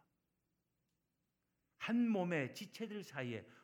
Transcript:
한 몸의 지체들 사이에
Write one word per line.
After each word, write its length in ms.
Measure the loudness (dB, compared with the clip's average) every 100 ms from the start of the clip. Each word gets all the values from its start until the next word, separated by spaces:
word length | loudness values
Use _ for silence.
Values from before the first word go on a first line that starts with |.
| _ _ _ _ _ _ _ _ _ _ _ _ _ _ _ _ _ -10
한 320 | 0 4 4
몸의 460 | 4 4 2 0 -4
지체들 480 | -12 -10 -8 -8
사이에 440 | -8 -6 -4 -4 -8 -20